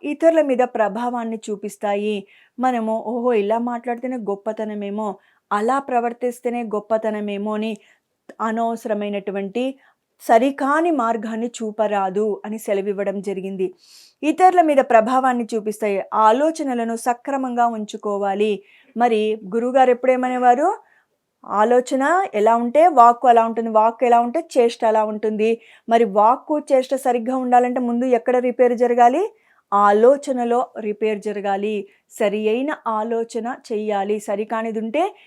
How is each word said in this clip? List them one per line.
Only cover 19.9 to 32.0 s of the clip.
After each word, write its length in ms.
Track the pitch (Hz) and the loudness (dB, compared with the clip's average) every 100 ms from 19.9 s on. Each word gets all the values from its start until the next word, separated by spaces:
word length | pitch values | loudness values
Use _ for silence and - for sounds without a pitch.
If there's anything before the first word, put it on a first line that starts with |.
ఎప్పుడేమనేవారు? 880 | 247 254 254 254 254 247 247 330 440 _ _ _ _ _ _ - | 4 2 0 0 2 4 4 2 -2 _ _ _ _ _ _ -6
ఆలోచన 800 | 202 220 247 247 262 277 359 392 | 0 4 4 2 -2 0 0 0
ఎలా 220 | 214 214 233 | 0 2 2
ఉంటే 320 | 240 285 349 | 2 4 4
వాక్కు 400 | 277 240 240 262 | 8 6 6 4
అలా 180 | 233 226 | 4 4
ఉంటుంది, 240 | 226 226 | -2 0
వాక్కు 360 | 220 220 233 247 | 2 2 2 2
ఎలా 140 | 240 | 4
ఉంటే 240 | 240 285 330 277 | 2 -2 -2 0
చేష్ట 260 | 233 233 | 0 2
అలా 200 | 226 214 | 0 2
ఉంటుంది. 560 | 214 214 220 214 220 226 - _ - | 0 -4 -4 0 0 0 -6 _ 0
మరి 160 | 233 | 2
వాక్కు 540 | 226 202 214 269 - 302 | 2 4 2 2 -2 -4
చేష్ట 360 | 294 262 262 | 0 0 0
సరిగ్గా 420 | 262 262 240 226 262 | -4 -2 -2 -2 -4
ఉండాలంటే 440 | 247 247 247 247 | 2 2 2 -2
ముందు 240 | 240 240 | -2 -2
ఎక్కడ 320 | 262 240 240 247 | 0 0 2 0
రిపేర్ 420 | 247 240 247 233 | 0 2 2 2
జరగాలి? 540 | 240 240 240 285 427 - _ _ _ | 0 4 4 4 -2 -8 _ _ _
ఆలోచనలో 920 | 202 208 208 240 285 285 254 240 240 254 - | 2 4 6 6 4 0 -4 0 0 -2 -6
రిపేర్ 380 | 220 208 220 208 | -8 -4 -2 -2
జరగాలి. 680 | 208 208 196 196 208 214 196 _ | -6 -6 -4 -2 -2 -4 -8 _